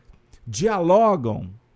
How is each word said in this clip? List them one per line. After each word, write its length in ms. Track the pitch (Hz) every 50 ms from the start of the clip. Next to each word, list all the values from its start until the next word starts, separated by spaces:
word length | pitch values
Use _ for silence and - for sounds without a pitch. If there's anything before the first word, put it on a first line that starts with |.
| _ - - _ _ _ _ _ -
Dialogam 1040 | 117 107 98 165 226 214 190 170 165 185 202 - - 196 - 123 113 104 - - 90 95 110 _ _ _